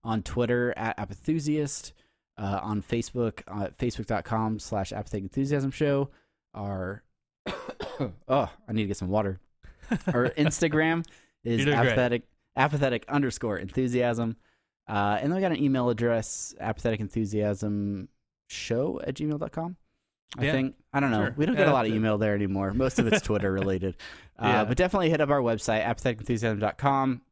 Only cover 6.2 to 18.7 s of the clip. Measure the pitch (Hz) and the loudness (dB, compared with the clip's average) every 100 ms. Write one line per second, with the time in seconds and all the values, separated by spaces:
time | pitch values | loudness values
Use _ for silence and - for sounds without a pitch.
6.2 | _ _ _ - 101 98 92 101 _ _ | _ _ _ -10 -6 -6 -6 -8 _ _
7.2 | _ _ - - - - - - 123 87 | _ _ -12 -10 -12 -12 -12 -6 -8 -8
8.2 | - 135 117 - - 107 104 101 92 104 | 0 0 0 -6 -6 -2 -2 -2 0 0
9.2 | 101 92 _ _ - - - 214 - 127 | 0 -4 _ _ -20 -20 -4 -4 0 0
10.2 | 123 - 151 - 165 156 160 165 165 - | 0 2 0 2 2 2 2 0 -4 -14
11.2 | _ _ 117 117 139 139 123 113 123 120 | _ _ -2 2 4 4 4 4 2 0
12.2 | - _ _ - 143 147 139 120 - 143 | -4 _ _ 0 2 2 0 0 -2 0
13.2 | 135 - 117 98 98 127 127 123 123 113 | 0 -2 -2 -2 -2 -2 0 2 2 2
14.2 | 113 113 _ _ _ _ - 107 101 104 | -2 -4 _ _ _ _ -6 0 2 2
15.2 | 143 185 190 165 147 135 123 113 120 117 | 0 0 0 2 2 2 2 2 2 2
16.2 | 110 - - - 107 110 120 107 104 117 | -2 -8 -10 -6 -6 -2 -2 -2 -2 -2
17.2 | 104 107 104 98 104 104 101 101 - _ | 0 0 0 0 -2 -2 -2 -4 -10 _
18.2 | _ _ _ - - | _ _ _ -12 -4